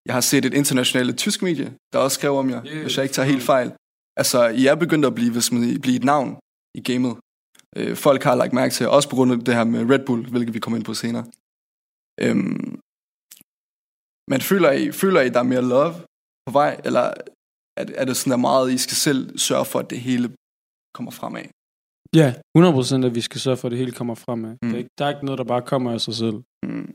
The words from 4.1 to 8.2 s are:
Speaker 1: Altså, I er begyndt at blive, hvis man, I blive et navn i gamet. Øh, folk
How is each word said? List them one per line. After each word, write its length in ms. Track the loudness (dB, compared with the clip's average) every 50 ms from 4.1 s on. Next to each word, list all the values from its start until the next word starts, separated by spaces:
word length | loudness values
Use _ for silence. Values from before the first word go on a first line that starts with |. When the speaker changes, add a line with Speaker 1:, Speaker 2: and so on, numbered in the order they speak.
| _
Speaker 1:
Altså, 320 | -2 -2 2 4 4 4 4
I 180 | 4 4 4
er 80 | 4 4
begyndt 320 | 4 2 0 2 2 2
at 80 | 2 2
blive, 180 | 2 0 0
hvis 200 | 0 0 -2 0
man, 100 | 0 0 0
I 140 | 0 -2 -2
blive 180 | 0 0 0
et 80 | 2 2
navn 320 | 2 2 2 0 -4 -8 -12 _ _ _ _ _ _ _ -8
i 20 |
gamet. 320 | -4 -2 -2 0 0 -2 -4 -8 _ _ _ _ _ _ _ -20 _ _ -8
Øh, 200 | -6 -4 -4 -4
folk 260 | 0 2 2 2 4